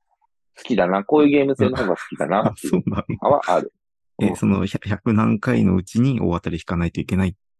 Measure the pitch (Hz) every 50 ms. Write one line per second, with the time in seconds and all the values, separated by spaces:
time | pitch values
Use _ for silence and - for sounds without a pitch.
0 | _ _ _ _ _ _ _ _ _ _ _ - - - 120 95 90 87 95 101
1 | 101 - 151 151 151 143 143 143 135 139 135 - 131 127 131 131 117 92 85 -
2 | - - - - 76 73 92 104 113 - 107 - - - - 180 - 110 104 101
3 | - - 110 - - 113 143 - - - 87 80 - - _ _ _ _ _ _
4 | _ _ _ - 107 92 - - 110 104 98 95 92 95 - - - 98 98 -
5 | - 120 107 107 110 113 113 107 - 127 120 113 107 95 92 92 92 - - 110
6 | 123 139 131 101 95 90 85 85 - 85 85 82 - - 90 87 85 85 - -
7 | - - - 92 95 90 92 _ _ _ _